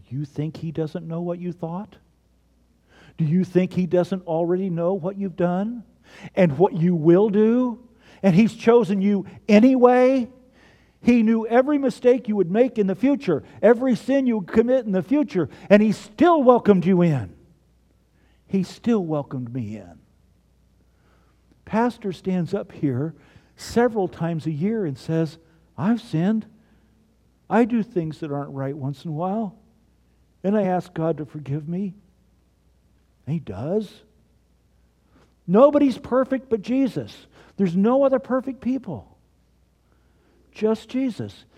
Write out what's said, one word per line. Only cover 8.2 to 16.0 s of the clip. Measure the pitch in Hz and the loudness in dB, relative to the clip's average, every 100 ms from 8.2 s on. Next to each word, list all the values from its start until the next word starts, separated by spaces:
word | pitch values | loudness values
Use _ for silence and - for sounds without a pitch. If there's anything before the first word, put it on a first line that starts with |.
And | 196 170 | 2 4
he's | 220 | 4
chosen | - 220 240 175 202 | 2 4 4 4 0
you | 196 202 - - - | 0 0 -2 -8 4
anyway? | 208 254 262 247 247 254 269 226 - _ _ _ _ _ _ | 6 6 6 6 6 4 2 -2 -10 _ _ _ _ _ _
He | - 240 | 2 4
knew | 220 226 220 | 4 0 2
every | 233 262 294 | 2 2 0
mistake | 269 - 247 254 - | -2 0 2 2 0
you | 208 | -2
would | 165 | 0
make | 202 254 - | 2 0 0
in | 196 | -2
the | 190 | 0
future, | 262 285 - 143 - - | 0 0 0 -4 -4 0
every | 202 233 262 220 | 2 4 2 -2
sin | - 269 254 | 0 0 0
you | 220 | -2
would | 170 | -2
commit | 220 233 262 220 | 0 2 2 0
in | |
the | 185 | -4
future, | - 285 277 185 151 - - | 0 -2 -2 -2 -4 -6 2
and | 202 | 4
he | 214 | 4
still | 185 | -2